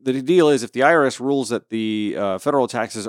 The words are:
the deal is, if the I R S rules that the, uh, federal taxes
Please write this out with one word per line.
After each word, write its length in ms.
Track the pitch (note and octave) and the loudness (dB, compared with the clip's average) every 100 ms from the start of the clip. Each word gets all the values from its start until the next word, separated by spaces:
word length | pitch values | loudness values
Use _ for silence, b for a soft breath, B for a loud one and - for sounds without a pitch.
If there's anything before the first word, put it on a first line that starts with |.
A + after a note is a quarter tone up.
the 200 | C3 C3 | -4 -4
deal 280 | C3 F3+ D3+ | 2 4 4
is, 120 | C#3 | 2
if 80 | A#2+ | 0
the 120 | A#2+ | 0
I 100 | C#3 | 4
R 120 | E3+ C3+ | 4 2
S 140 | - | 0
rules 300 | B2+ C#3 A#2 | -2 -2 -2
that 200 | A2+ - | -6 -4
the, 460 | A2+ A2 G#2+ G#2 - | -6 -4 -2 -4 -4
uh, 200 | G2+ F#2+ | -4 -2
federal 300 | D3+ C#3+ A#2+ | -2 0 0
taxes 400 | A#2+ A2 A2+ | -2 -6 -6